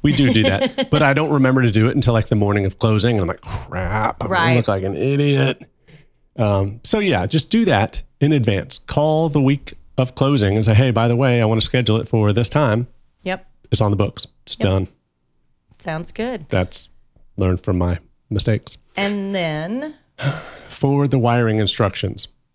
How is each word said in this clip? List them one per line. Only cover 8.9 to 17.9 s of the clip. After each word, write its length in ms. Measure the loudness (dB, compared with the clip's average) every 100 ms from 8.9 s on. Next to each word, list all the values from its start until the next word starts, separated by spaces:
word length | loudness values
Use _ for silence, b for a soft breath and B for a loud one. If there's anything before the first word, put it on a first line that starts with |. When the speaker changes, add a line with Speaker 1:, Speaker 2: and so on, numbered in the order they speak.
| -2 0 0 0
Speaker 1:
the 120 | 2
week 320 | 2 0 -6 -20 -8 -4
of 180 | -4 0
closing 400 | 0 2 2 2
and 100 | 4
say, 80 |
"Hey, 180 | 4 4
by 160 | 2 2
the 80 | 2
way, 260 | 2 2
I 40 | 2
wanna 160 | 0
schedule 360 | 0 0 2 0
it 100 | 0
for 260 | 0 2
this 160 | 2 0
time." 380 | 0 2 0 -4 -12 _ _
Speaker 2:
Yep. 220 | -8 -8 -10 _ -6
Speaker 1:
It's 100 | 0
on 100 | 0
the 60 | 2
books. 280 | -2 -4 -18 _
It's 140 | -14 -4
Speaker 2:
Yep. 80 | 0
Speaker 1:
done. 200 | 0 -2 _ _ _ _ _ _ _ _ _
Speaker 2:
Sounds 320 | -8 -8 -10
good. 340 | -8 -8 -8 -4
Speaker 1:
That's 400 | -4 -4 -8 -16 -20 _ _ -18 -4
learned 240 | -2 0
from 160 | -2 -2
my 220 | 0